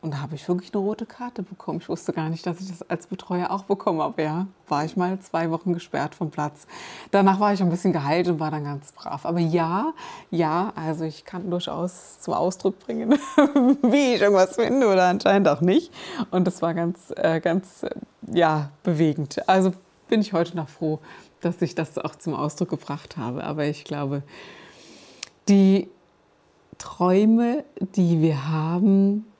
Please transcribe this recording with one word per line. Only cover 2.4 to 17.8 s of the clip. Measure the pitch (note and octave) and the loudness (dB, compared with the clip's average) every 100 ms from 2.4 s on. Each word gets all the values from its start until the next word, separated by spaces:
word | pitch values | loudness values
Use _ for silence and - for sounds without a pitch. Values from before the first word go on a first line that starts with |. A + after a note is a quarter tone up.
| - | -6
dass | E3+ | -8
ich | F#3+ | -10
das | F3 - | -12 -8
als | E3+ - | -8 -8
Betreuer | F#3+ - F3+ F3 | -12 -6 -4 -4
auch | G3 | -6
bekomme. | - G3 G#3 E3 | -2 -2 -2 -2
Aber | D3 B2 | -2 -2
ja, | D#3 D#3+ F#3+ - _ | -4 -2 -6 -8 _
war | D3 D#3 | -2 -2
ich | E3+ | -2
mal | F3+ F#3+ | -2 -4
zwei | - E3 E3 | -4 -4 -2
Wochen | D#3+ F#3 | -2 -2
gesperrt | E3+ - D3+ D3 | -4 -4 -4 -4
vom | - D#3+ | -6 -8
Platz. | - D3 - - - - - - | -4 -8 -8 -20 -18 -18 -18 -2
Danach | G3+ G3 F#3+ | 4 4 4
war | G#3 | 2
ich | G3+ | 2
ein | F3+ | 0
bisschen | F3 G3 | 0 0
geheilt | E3 C#3+ E3 F3 | 0 0 0 0
und | D#3+ | -2
war | D#3 | -2
dann | D#3 C#3+ | -4 -6
ganz | C#3+ - | -8 -12
brav. | - - C#3 - | -16 -12 -8 -4
Aber | E3+ | -2
ja, | E3 E3+ E3 F3+ D4 D#4+ - - - | 0 0 0 0 -2 -6 -14 -18 -8
ja, | E3+ D#3+ E3 G3+ - | -2 0 0 -2 -4
also | D#3+ D#3 D#3+ | -6 -4 -6
ich | D3+ - | -8 -14
kann | F3+ F#3 | -10 -4
durchaus | F3 F3 D#3+ F3 - - - | -4 -4 -6 -6 -8 -18 -14
zum | - | -6
Ausdruck | - F3 F#3 G3+ F#3+ | -2 -2 -2 -4 -4
bringen, | - A3+ A3+ | -8 -6 0
<laughs> | C#4+ - - D4 C#4+ B3+ C#4 | 0 2 2 4 4 4 4
wie | A#3+ C#4 C4+ A#3 | 4 4 4 4
ich | |
irgendwas | G3+ G3 F#3+ - | 4 6 4 2
finde | A#3 C4 A#3 | 0 4 4
oder | F#3+ F3+ | 4 4
anscheinend | F3+ F#3+ G3 F3 | 4 4 4 4
auch | C#3+ | 4
nicht. | E3+ A3 F4 - - D#4+ A#3 | 4 2 0 -14 -14 -8 -4
Und | F#3 F#3 | 0 0
das | - | 0
war | E3+ | -4
ganz, | E3 E3+ F3+ - - | -2 -4 -4 -12 -2
äh, | - D#3+ | 0 2
ganz, | E3+ F3 - - | 0 -2 -4 -10